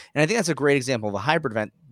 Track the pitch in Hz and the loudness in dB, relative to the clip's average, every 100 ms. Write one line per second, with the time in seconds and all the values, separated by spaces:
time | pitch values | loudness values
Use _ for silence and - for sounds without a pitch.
0 | - 139 156 226 170 143 143 143 123 123 | -6 0 2 2 0 0 2 2 2 -2
1 | 107 101 120 165 139 110 107 - 131 | -2 -4 -2 0 0 -4 -6 -10 _